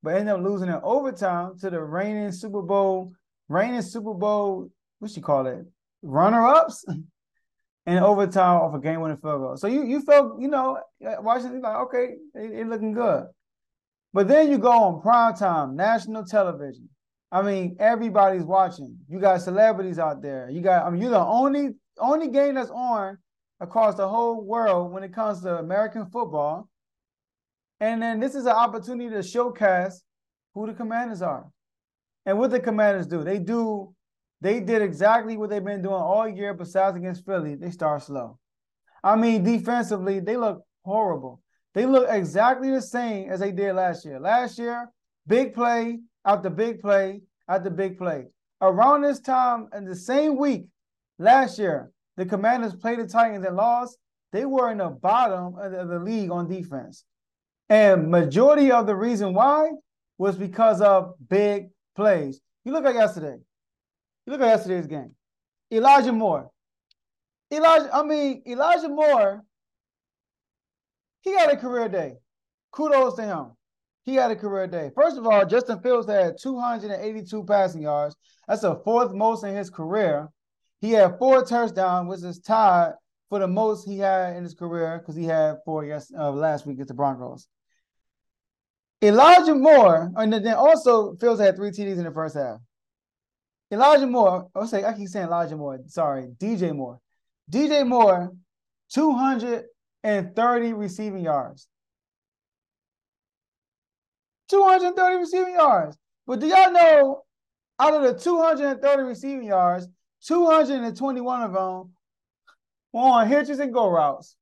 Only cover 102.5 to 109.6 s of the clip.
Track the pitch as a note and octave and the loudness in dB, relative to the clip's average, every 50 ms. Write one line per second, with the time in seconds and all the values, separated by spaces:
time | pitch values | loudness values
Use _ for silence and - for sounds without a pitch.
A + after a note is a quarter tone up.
102.5 | _ _ _ _ _ _ _ _ _ _ _ _ _ _ _ _ _ _ _ _ | _ _ _ _ _ _ _ _ _ _ _ _ _ _ _ _ _ _ _ _
103.5 | _ _ _ _ _ _ _ _ _ _ _ _ _ _ _ _ _ _ _ _ | _ _ _ _ _ _ _ _ _ _ _ _ _ _ _ _ _ _ _ _
104.5 | - G4 G4 F#4+ F#4 F#4 F#4 F4+ F4+ G4 F#4 F4+ F#4 F#4 F4+ D#4+ F4 F#4 F#4 F#4 | 4 6 6 8 6 6 4 0 0 2 2 2 2 0 -4 -2 -2 -2 -2 -2
105.5 | F4+ F4 D#4+ C#4+ A#3+ F#3+ D#3+ D3+ D3 _ _ _ _ _ _ - B3 A3+ A#3 D#4+ | 2 2 4 4 4 2 0 -2 -8 _ _ _ _ _ _ -8 -6 -4 -2 4
106.5 | F#4 F#4+ F#4+ F#4 F4 F4 E4+ E4 D#4 D4 C#4 C4+ C#4 - - _ _ _ _ _ | 6 6 6 8 8 6 8 8 8 8 6 4 2 -6 -12 _ _ _ _ _
107.5 | _ _ _ _ _ _ B3 D#4 D#4 D4+ C#4+ B3+ B3 - - E4+ F4 E4+ D#4+ E4 | _ _ _ _ _ _ 2 2 2 4 2 0 0 0 -2 -2 0 2 2 2
108.5 | D#4+ C4+ C#4+ C#4+ C4+ C4 C4+ C#4 C#4+ C#4 C4+ B3+ A#3+ - - C4+ C#4 C4+ A#3+ G#3+ | 2 0 0 -4 -4 0 0 2 2 2 0 -4 -8 -10 -10 -10 -10 -8 -6 -2
109.5 | G3+ F#3 | 0 2